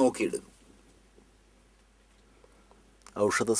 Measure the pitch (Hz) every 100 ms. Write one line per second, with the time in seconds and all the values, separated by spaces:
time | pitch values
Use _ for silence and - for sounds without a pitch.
0 | 131 - 92 - - - - - - -
1 | _ _ - _ _ _ _ _ _ _
2 | _ _ _ _ - _ - - - _
3 | - - 104 - 113